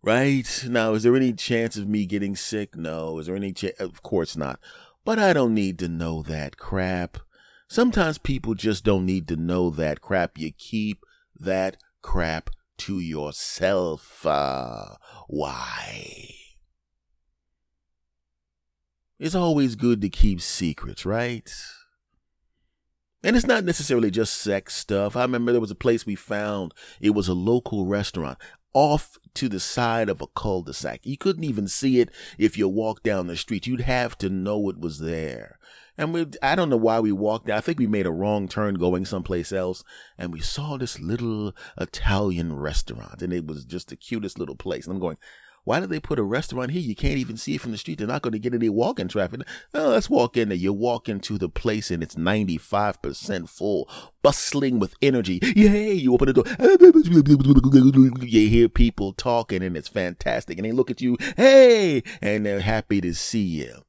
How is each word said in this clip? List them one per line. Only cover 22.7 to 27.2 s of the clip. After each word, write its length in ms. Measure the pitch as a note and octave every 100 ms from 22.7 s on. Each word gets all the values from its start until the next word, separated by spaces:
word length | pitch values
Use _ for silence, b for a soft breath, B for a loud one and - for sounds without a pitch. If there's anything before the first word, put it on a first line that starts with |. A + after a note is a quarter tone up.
| _ _ _ _ _
And 140 | F#3 A#3+
it's 100 | A3+
not 160 | A3+
necessarily 480 | F3+ D#3+ C#3+ A#2+ G#2+
just 220 | G2 G#2+
sex 420 | - G#2 G2 - -
stuff. 400 | - G2 G2+ B2
I 60 |
remember 320 | B2+ B2 A#2+
there 80 | A#2+
was 100 | A2
a 40 | G2+
place 300 | B2+ A#2 -
we 100 | G2
found. 580 | - G#2 G#2 G2+ F2 - B B
It 120 | G#2
was 180 | G#2